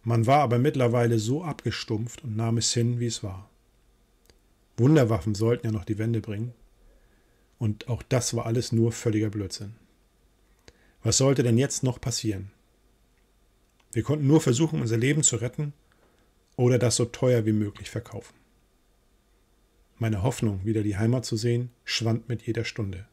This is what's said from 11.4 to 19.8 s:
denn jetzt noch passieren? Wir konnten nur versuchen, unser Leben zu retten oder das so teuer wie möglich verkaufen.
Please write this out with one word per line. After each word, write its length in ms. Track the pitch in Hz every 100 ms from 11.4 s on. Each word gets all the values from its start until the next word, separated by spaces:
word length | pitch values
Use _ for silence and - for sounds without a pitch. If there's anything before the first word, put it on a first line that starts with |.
denn 140 | 120 117
jetzt 260 | 135 -
noch 180 | 131 120
passieren? 500 | 131 - 110 98 98 _ _ _ _ _ _ _ _ _ _ _ _ _ _
Wir 100 | 117
konnten 240 | 110 151 135
nur 160 | 156
versuchen, 400 | 147 120 160 151
unser 160 | 120 113
Leben 240 | 127 147
zu 140 | 147 120
retten 360 | 120 - 147 - _ _ _ _ _ _ _ -
oder 220 | 123 123
das 180 | 120 -
so 100 | 117
teuer 400 | - 127 120 110
wie 60 |
möglich 380 | 107 104 - 101
verkaufen. 440 | - - 107 - _ _ _ _ _ _ _ _ _ _ _ _ _ _ _